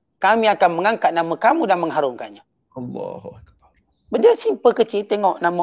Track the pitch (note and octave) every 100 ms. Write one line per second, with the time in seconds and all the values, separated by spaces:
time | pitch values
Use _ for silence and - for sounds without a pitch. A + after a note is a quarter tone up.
0 | _ _ F#3+ A3+ A3 G3+ F3+ E3+ G3 A3+
1 | E3+ E3+ E3 D#3+ A3+ E4 A3 F3+ E3+ D3+
2 | C#3 A#2 A2 G2+ _ _ _ C3 B2 B2+
3 | F#2+ F2+ - - - _ _ _ _ _
4 | _ - A#4 A#4 A4+ G4 A#3+ - A3 G3+
5 | G#3 G#3 G3 D#3 E3+ F3